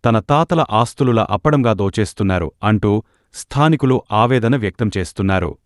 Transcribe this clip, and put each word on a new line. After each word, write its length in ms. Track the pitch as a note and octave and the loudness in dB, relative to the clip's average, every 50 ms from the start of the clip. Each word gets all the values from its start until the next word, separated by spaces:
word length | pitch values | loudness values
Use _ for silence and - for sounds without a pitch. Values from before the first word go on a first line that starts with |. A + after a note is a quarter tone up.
| - | 0
తన 140 | B2 A2+ A2 | 2 0 0
తాతల 460 | G2+ - C#3+ D3 E3+ - F#3 E3+ D3 - | 0 0 0 0 2 0 0 -2 -2 0
ఆస్తులుల 560 | G#2+ G#2+ A#2+ - - - C#3+ B2 A#2+ A2+ G#2+ - | 0 -2 -2 -2 -2 -2 0 2 2 0 0 0
అప్పడంగా 440 | G2+ G#2 _ D3+ D3+ C#3+ B2+ A#2 G#2+ | -4 -2 _ 0 0 2 2 0 0
దోచేస్తున్నారు 760 | F#2+ G2+ G2 - - G#2+ - - - G#2+ F#2+ F#2 F2+ E2+ D2+ _ _ - | 0 -2 -4 -2 -2 -4 -4 -2 -4 -2 0 0 0 -2 -6 _ _ 0
అంటూ 400 | G#2 G#2+ G#2 F#2 G#2 G2+ G#2+ - _ _ _ _ _ _ | 0 0 2 2 0 0 0 -2 _ _ _ _ _ _
స్థానికులు 720 | - - _ - C#3 D3 D#3+ D#3+ C#3+ - C3 C3 A#2 - _ | -20 -16 _ 0 2 2 2 2 2 2 0 0 0 -2 _
ఆవేదన 440 | G#2+ G#2+ A2+ A#2+ C3 B2+ A2 A#2 C3+ | 0 0 2 2 2 0 2 0 0
వ్యక్తం 360 | C3+ G#2+ F#2+ - - A#2+ G#2+ - | 0 -2 -4 -4 -2 -4 -2 -2
చేస్తున్నారు. 600 | G2+ F2+ - - - G2 F#2+ F#2+ F#2 F2 D#2 - _ _ | -4 -6 -6 -6 -4 -2 0 0 0 -2 -4 -8 _ _